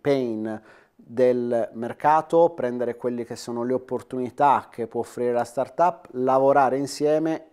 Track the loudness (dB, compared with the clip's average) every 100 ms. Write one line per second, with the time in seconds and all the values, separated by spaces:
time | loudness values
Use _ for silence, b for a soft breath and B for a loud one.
0 | -2 0 0 -4 -6 -8 b b b _
1 | -10 2 2 2 0 -2 -4 -6 -10 -2
2 | 2 2 4 4 4 2 -4 -4 -4 -4
3 | -6 -6 -8 -12 -10 -6 -4 -4 -4 -8
4 | -6 -8 -8 0 2 2 0 -8 -8 -6
5 | -8 -4 -2 0 -2 -4 -6 0 0 0
6 | -8 -4 0 4 4 4 4 0 -4 -2
7 | 0 2 0 -4 -8